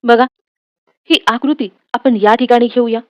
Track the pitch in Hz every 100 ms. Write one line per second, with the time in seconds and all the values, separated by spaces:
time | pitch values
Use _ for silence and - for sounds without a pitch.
0 | 240 233 254 _ _ _ _ _ _ _
1 | _ 330 - 233 277 302 208 _ _ 240
2 | 269 220 208 233 247 240 240 247 233 226